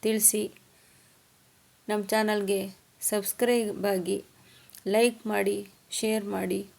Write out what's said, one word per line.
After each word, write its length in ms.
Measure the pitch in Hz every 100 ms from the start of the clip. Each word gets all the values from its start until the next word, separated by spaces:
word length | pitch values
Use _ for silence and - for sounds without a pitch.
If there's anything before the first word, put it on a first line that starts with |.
ತಿಳಿಸಿ. 500 | 220 220 214 214 208 - _ _ - - _ _ _ _ _ _ _ _ -
ನಮ್ಮ 180 | 208 196
ಚಾನಲ್ಗೆ 640 | 220 214 214 196 196 196 - _ _
ಸಬ್ಸ್ಕ್ರೈಬ್ 840 | - 214 196 - 240 240 214 196 196
ಆಗಿ, 380 | 190 175 196 - _ - - - - -
ಲೈಕ್ 400 | 214 240 233 214
ಮಾಡಿ, 400 | 208 202 202 202 - _
ಶೇರ್ 340 | - 220 220 202
ಮಾಡಿ 420 | 190 185 196 196